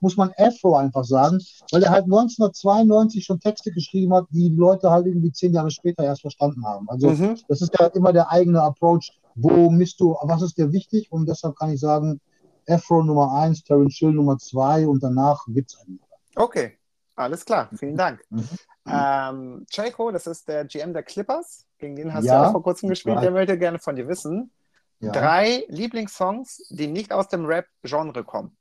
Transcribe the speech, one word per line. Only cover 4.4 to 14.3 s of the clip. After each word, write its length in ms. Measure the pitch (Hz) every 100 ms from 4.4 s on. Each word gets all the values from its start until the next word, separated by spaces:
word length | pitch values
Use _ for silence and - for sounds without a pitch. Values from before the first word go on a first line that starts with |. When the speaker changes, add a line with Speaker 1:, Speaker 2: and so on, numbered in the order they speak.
| 175
Speaker 1:
die 60 | 160
Leute 340 | 175 190 185
halt 160 | 170 180
irgendwie 260 | 175 165
zehn 200 | - 180
Jahre 180 | 170 156
später 320 | 156 175 170
erst 180 | 143 139
verstanden 440 | 147 - 143 127 110
haben. 240 | 101 104
Also 200 | 123 147
Speaker 2:
Mhm. 280 | 151 196 226 -
Speaker 1:
das 120 | 143
ist 160 | 175 -
ja 100 | 170
immer 260 | 190 185
der 160 | 170 156
eigene 300 | 170 175 165
Approach. 500 | 151 143 170 170 - _ _ 117
Wo 340 | 143 175 170
misst 300 | 165 180 -
du, 180 | 175 160
was 200 | 147 165
ist 160 | 180 -
dir 140 | 151
wichtig? 400 | 185 - 220 214
Und 160 | 160 160
deshalb 300 | 165 160 139
kann 140 | 156
ich 80 | 139
sagen, 400 | 151 151 156 143 _ _ _ _ -
Afro 360 | 170 - 165
Nummer 300 | 156 147 139
eins, 300 | 139 160 156
Terence 340 | - 147 139 -
Hill 160 | 156
Nummer 240 | 151 143